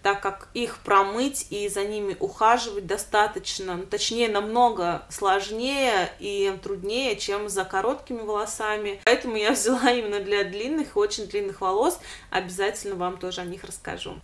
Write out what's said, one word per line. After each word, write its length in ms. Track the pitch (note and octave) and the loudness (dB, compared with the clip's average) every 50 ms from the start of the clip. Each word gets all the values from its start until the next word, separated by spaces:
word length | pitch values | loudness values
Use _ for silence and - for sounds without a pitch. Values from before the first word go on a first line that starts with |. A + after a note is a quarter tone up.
так 200 | - G3 G3 G3 | 2 0 0 0
как 260 | - G3 F#3+ - - - - | -2 -4 -6 -6 -14 -8 -4
их 240 | A#3+ A#3+ A3+ - - | -4 -4 -4 -4 -10
промыть 680 | - - G3+ G3 G3 G3 G3+ A#3 C4 C#4 C4+ - - - | 0 6 6 6 6 6 2 0 0 0 0 -4 -6 -6
и 180 | G3 G3+ G#3 G3+ | -6 -4 -4 -2
за 160 | - G3+ G3+ | -2 -2 -2
ними 320 | G#3 G#3+ G#3+ G3+ G3 F3+ - | -2 -2 -4 -4 -4 -2 -4
ухаживать 680 | - G3 - - G#3+ A3 A#3+ B3 A#3 A#3 G3+ G3+ F#3+ | -4 -6 0 4 6 6 6 4 2 -4 -6 -8 -4
достаточно, 880 | E3 F#3+ G#3+ - - - G#3 G#3 G#3+ G#3 F#3+ F#3 - - - F#3+ F#3 F3+ | -4 -4 -4 -2 2 4 4 4 4 0 -6 -6 -6 -6 -6 -4 -4 -4
ну, 80 | F3 F#3+ | -4 -4
точнее, 440 | F#3+ G#3 G#3 - - A3+ A#3 A#3+ A3+ | -4 -4 -2 -2 -2 2 2 2 2
намного 760 | G#3 G3+ G#3 G#3+ A3+ A#3+ B3 A#3 A3 F#3 F3 F3 E3+ - - - | 2 0 0 2 4 6 6 6 6 2 0 0 0 -2 -6 -10
сложнее 1000 | - - G#3 G3 F#3 G3+ G3 G3+ G#3+ A3 A#3+ C4 C#4 C#4 C4+ B3 A3 F#3+ F3 - - - | -8 0 2 4 4 4 2 -2 -4 -2 -2 0 2 2 2 4 4 2 2 0 -4 -8
и 380 | - G3+ G3+ G3+ G3 G3 F#3+ F3+ | -8 -6 0 0 0 0 0 -4
труднее, 540 | - - G3+ F#3 F3+ G3+ A3 B3 C4+ B3+ G#3 | -6 -6 -6 -4 -4 -2 -2 0 0 0 -2
чем 320 | G3+ - - G3+ G3+ G#3 G#3 | -2 -2 -4 -2 -2 -2 -2
за 160 | F#3+ G3 F#3 | -2 -2 -2
короткими 560 | - - F#3+ F#3+ A#3 C#4 D4 - - B3 A3+ | 0 0 0 2 0 -2 -2 -6 -8 -8 -6
волосами. 800 | A3 G#3 G#3+ G#3 A3 G#3+ - - A3 G#3+ G#3 G#3+ G#3 G#3 G3 - - | -4 -2 -2 -2 -2 -4 -4 -4 -2 -2 -2 -2 -2 -4 -6 2 4
Поэтому 320 | A3+ B3 B3+ - B3 A3 | 4 4 4 2 -4 -2
я 160 | G#3+ G#3 A3 | 2 2 2
взяла 380 | - - - A3+ C4 A#3+ A#3+ B3 | 2 4 2 2 2 4 4 4
именно 280 | B3 B3 A3 G#3 G3+ G3+ | 4 2 0 -2 -2 -2
для 240 | F#3+ G3 G#3 G3+ G3 | 0 0 2 0 0
длинных, 520 | F3 F#3 G3+ A3+ C4 D#4 D#4 C#4+ - - | 0 -2 -6 -4 -2 -2 -2 -2 0 2
очень 300 | G3+ G#3 G3+ - - G#3 | 2 2 2 0 -6 -6
длинных 340 | F3 F#3+ G#3 G3+ G3 - - | -4 -4 -4 -2 -4 -4 -2
волос. 380 | G3 F#3 F#3+ G#3 B3+ E4+ F4 - - - - - - - | 0 2 2 4 4 2 2 0 -6 -14 -16 -16 -12 -2
Обязательно 640 | - F#3 F#3 F3+ F3+ F#3 G3 G#3 - - - G3+ G3 | -2 -2 -2 -2 -2 0 0 0 0 -2 -6 -6 -4
вам 240 | F3+ F3+ F3+ F#3+ F3+ | -2 -4 -4 -4 -6
тоже 220 | - F#3 F#3 F#3+ | -8 -8 -6 -6
о 40 | F3+ | -8
них 200 | F3 F3+ G3 - | -8 -10 -10 -12
расскажу. 500 | - - - - - - F3+ - - - - | -14 -14 -12 -10 -10 -8 -8 -8 -10 -12 -14